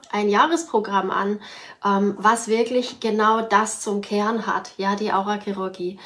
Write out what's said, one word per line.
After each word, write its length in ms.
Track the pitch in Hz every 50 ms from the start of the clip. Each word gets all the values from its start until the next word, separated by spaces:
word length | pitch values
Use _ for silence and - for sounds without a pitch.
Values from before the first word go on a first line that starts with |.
| - -
ein 180 | - 208 208 208
Jahresprogramm 800 | 202 208 277 320 339 330 - - - 220 202 196 202 196 185 190
an, 300 | - 196 196 202 208 208 - - - - - - - - -
ähm, 300 | 202 196 196 202 202 196 -
was 300 | 190 214 240 233 - 214
wirklich 520 | 220 226 233 233 254 247 247 - - -
genau 420 | - 220 208 214 214 220 220 214
das 380 | 196 185 202 208 214 208 - -
zum 200 | - 220 202 202
Kern 460 | 202 - 208 208 208 214 233 220 208
hat, 260 | 196 175 180 185 - -
ja, 180 | - 196 196 208
die 180 | 202 214 208
Aurachirurgie. 880 | - 196 196 208 208 202 - 202 196 196 190 190 185 - 175 180 196 - -